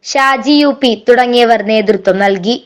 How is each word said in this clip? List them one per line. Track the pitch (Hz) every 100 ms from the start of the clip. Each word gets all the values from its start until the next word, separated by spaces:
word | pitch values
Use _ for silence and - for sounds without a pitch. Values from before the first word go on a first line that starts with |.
| -
ഷാജി | 277 269 269 240 294
യു | 294 277
പി | 254 214 220
തുടങ്ങിയവർ | 240 247 240 233 226 208
നേതൃത്വം | 220 202 202 196 190
നൽകി. | 196 196 185 247